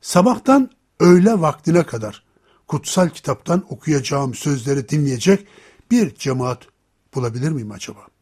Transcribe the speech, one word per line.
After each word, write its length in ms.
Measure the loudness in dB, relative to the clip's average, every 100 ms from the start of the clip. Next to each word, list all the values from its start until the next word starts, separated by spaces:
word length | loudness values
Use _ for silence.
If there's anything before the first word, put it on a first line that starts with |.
Sabahtan 680 | 0 2 2 0 2 2 2 _ _ _
öğle 420 | 6 6 6 2
vaktine 420 | 0 -2 0 0
kadar 400 | 0 -6 -10 -14 _ _ _ _ _
kutsal 420 | -8 -4 0 0
kitaptan 560 | -2 -8 -8 -2 -2 -2
okuyacağım 640 | -12 -2 -2 -2 -4 -4
sözleri 560 | -6 -4 -4 -2 -4 -2
dinleyecek 580 | -2 -2 -2 2 2 0 _ _ _ _
bir 240 | 0 0 -4
cemaat 520 | -6 -4 -4 -6 _ _ _ _ _ -6
bulabilir 340 | -6 -4 -6
miyim 220 | -6 -8
acaba? 360 | -14 -16 -18 -20 _